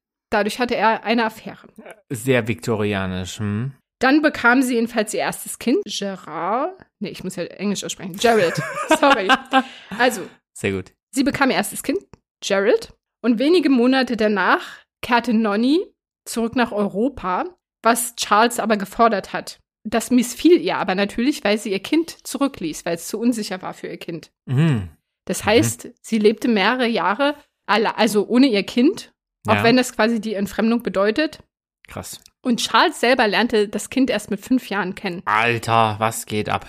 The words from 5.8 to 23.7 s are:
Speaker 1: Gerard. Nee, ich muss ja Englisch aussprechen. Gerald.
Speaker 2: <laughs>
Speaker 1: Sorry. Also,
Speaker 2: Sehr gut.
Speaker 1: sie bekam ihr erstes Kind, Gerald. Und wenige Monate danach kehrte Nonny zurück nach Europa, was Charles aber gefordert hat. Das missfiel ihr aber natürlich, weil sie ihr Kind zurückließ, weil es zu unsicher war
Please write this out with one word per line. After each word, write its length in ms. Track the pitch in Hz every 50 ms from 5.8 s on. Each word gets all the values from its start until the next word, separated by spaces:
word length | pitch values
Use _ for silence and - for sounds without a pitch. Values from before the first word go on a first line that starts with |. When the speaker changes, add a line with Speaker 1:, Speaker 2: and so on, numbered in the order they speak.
| 403
Speaker 1:
Gerard. 880 | 202 - - 202 196 190 180 - 165 151 160 165 185 214 254 294 370 381 - - _ _ -
Nee, 100 | 202 165
ich 140 | - - -
muss 120 | 185 -
ja 80 | 170 -
Englisch 400 | - - - 190 208 190 - -
aussprechen. 340 | 165 - - - 196 165 202
Gerald. 380 | - 233 233 214 180 165 - - - - -
Speaker 2:
<laughs> 240 | 571 605 523 311 -
Speaker 1:
Sorry. 280 | 294 277 269 233 190 185 254 254 - - - 269 247 - - - - - - 214
Also, 220 | 240 262 220 196 160 - - _ _ _ _ -
Speaker 2:
Sehr 140 | - 101
gut. 220 | 98 95 92 - _ _ _ _ -
Speaker 1:
sie 100 | 269 262
bekam 280 | 277 - - 277 262
ihr 60 | 190 170
erstes 260 | 208 - - - -
Kind, 160 | - 294 403 - _ - - _ _ _ _ -
Gerald. 500 | - 196 196 196 220 415 453 - - - _ _ _ _ _
Und 160 | - 233 240 202
wenige 320 | 262 302 359 359 277 302
Monate 480 | 277 240 233 254 262 262 254 254 247 208
danach 460 | 214 214 208 190 180 208 262 349 - - - - - _ _ _ -
kehrte 320 | - 247 233 240 247 214
Nonny 500 | 220 226 208 202 214 233 262 294 359 - - _ _ _ _ _ _ _
zurück 300 | - - 240 226 233 233
nach 160 | 254 233 226
Europa, 720 | 202 208 202 202 - 190 233 285 - - - 185 180 202 294 370 - _ _ _ _ _ -
was 320 | 226 240 240 - - -
Charles 440 | - - - 208 208 233 240 240 -
aber 180 | 214 220 220 208
gefordert 560 | 196 - - - 233 226 220 190 - - -
hat. 260 | 170 - - - - _ _ _ _ -
Das 280 | 214 - 233 - -
missfiel 500 | 247 254 226 240 - - - 311 349 -
ihr 160 | - 185 165 131
aber 160 | 170 196 185
natürlich, 500 | 196 202 202 - - 233 277 294 - -
weil 140 | 202 208 226
sie 140 | - 226
ihr 80 | 185 196
Kind 300 | - - 302 320 320 - - - - -
zurückließ, 580 | - 240 277 277 277 - 185 156 156 - -
weil 100 | 175 170
es 120 | 170 - -
zu 120 | - 202
unsicher 440 | 233 240 240 226 208 - 190 185 -
war 100 | 165